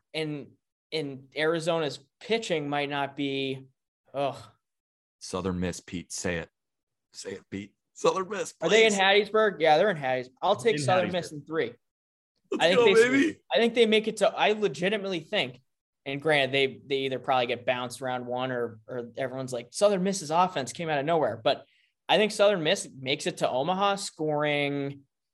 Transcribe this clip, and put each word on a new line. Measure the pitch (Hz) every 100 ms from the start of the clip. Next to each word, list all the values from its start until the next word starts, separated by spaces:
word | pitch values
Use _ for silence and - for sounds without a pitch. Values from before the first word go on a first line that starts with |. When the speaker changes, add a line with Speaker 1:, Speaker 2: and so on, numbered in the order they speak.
| _
Speaker 1:
and, | 156 156 147 107 _ _ _ _
and | 156 143 135 135 139
Arizona's | 156 170 156 165 151 131 _ _
pitching | - 226 220 165 143
might | 143 143
not | 143 139 135
be, | 139 135 135 135 135 _ _ _ _
ugh. | 135 139 117 107 _ _ _ _ _ _ _
Speaker 2:
Southern | - 92 92 90
Miss, | 90 85
Pete. | - 90 -
Say | - 92 85
it. | 78 _ _ _ _ _ _
Say | - 95
it, | 101 -
Pete. | 196 202 _ _
Southern | - - 170 185
Miss, | 202 160 -
Speaker 1:
Are | 170
they | 214 220
in |
Speaker 2:
please. | 202
Speaker 1:
Hattiesburg? | 190 208 208 220 220 165
Yeah, | 156 151
they're | 208
in | 165
Hattiesburg. | 131 127 123 _
I'll | 175 202
take | 226 208
Speaker 3:
In |
Speaker 1:
Southern | 143 185 180
Speaker 3:
Hattiesburg. |
Speaker 1:
Miss | 175 156
in | 151
three. | 143 160 120 - _ _ _ _ _ _ _
Speaker 2:
Let's | - 165
Speaker 1:
I | 190
think |
Speaker 2:
go, | 233 226
Speaker 1:
they, | 240
Speaker 2:
baby. | 269 311 - - 175
Speaker 1:
I |
think | 233 233
they | 220
make | 220 220
it | 214
to, | 190
I | 131 175
legitimately | 214 202 151 180 214 196 175
think, | 151 208 127 127 _ _ _ _ 139
and | 139
granted, | 156 147 131
they, | 139 135 107 135
they | 139
either | 135 127
probably | 135 131 123
get | 120 123
bounced | 123 123 -
round | 131 127 120
one | 123 131
or, | 123 117 110 -
or | 127 117 139
everyone's | 131 131 131
like, | 120 117
"Southern | - 202 196
Miss's | 185 190 147
offense | 160 180 156 123
came | - 165
out | 147
of | 143
nowhere." | 170 131 110
But | 147 127 - _ _ _ -
I | 165
think | 214
Southern | 214 202 196
Miss | 156 196 143 135
makes | 131 151 180
it | -
to | 151
Omaha | 123 151 185 202 196
scoring, | - - 156 147 151 147 143 143 139 139 _ _ _